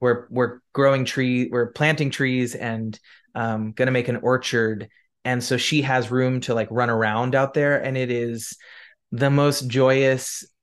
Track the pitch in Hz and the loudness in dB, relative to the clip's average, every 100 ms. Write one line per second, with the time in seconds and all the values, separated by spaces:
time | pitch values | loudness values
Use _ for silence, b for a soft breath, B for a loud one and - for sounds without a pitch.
0 | 123 120 - 120 120 120 _ - 135 135 | 0 0 -2 -2 -2 -4 _ 2 4 4
1 | 123 - 127 123 127 123 117 - 151 156 | 0 -2 0 0 0 0 -2 0 0 2
2 | 143 - 135 127 123 123 120 113 113 107 | -2 0 0 0 -2 -4 -6 -6 -6 -10
3 | b b b 120 113 110 107 110 127 127 | b b b -6 -4 -4 -4 -2 0 0
4 | 120 120 117 127 - 120 113 107 95 b | 0 -2 0 0 0 0 0 -2 -10 b
5 | b _ 123 123 120 127 - 151 135 131 | b _ -4 -2 0 -2 0 0 2 0
6 | 113 127 127 127 127 113 110 113 120 113 | 0 0 0 0 -2 -2 -2 0 0 2
7 | 110 107 123 135 135 151 143 143 131 131 | 2 0 0 2 2 2 2 0 0 -2
8 | 127 120 117 117 - - B B B B | -2 -2 -4 -6 -10 -16 B B B B
9 | - 117 139 143 143 143 127 123 131 135 | -10 0 2 4 2 0 -2 2 4 4
10 | 135 131 - - - _ | 2 0 -4 -12 -16 _